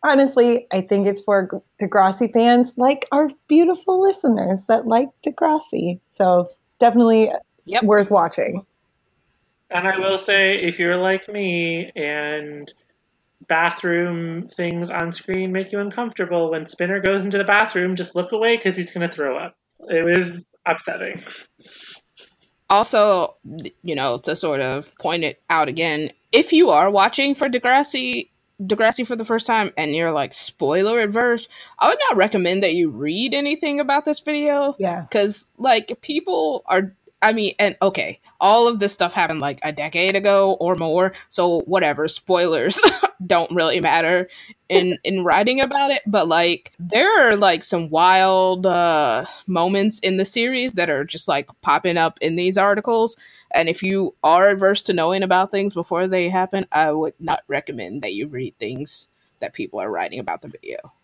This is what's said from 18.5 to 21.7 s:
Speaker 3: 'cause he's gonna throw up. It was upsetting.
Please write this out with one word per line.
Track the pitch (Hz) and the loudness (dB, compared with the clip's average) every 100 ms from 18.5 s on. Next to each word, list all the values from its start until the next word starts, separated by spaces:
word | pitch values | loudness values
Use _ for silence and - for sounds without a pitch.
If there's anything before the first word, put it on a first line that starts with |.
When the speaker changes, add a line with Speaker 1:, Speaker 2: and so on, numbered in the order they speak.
| 233 | 0
Speaker 3:
'cause | 202 185 | -2 -4
he's | 175 | -6
gonna | 180 170 | -6 -6
throw | 165 139 135 | -4 -6 -6
up. | 170 _ _ _ - | -10 _ _ _ -4
It | 165 | -2
was | 170 180 175 175 - _ - | 2 0 0 -8 -18 _ -4
upsetting. | 160 - 165 - - - - - _ - | -4 -6 -10 -10 -12 -16 -20 -20 _ -20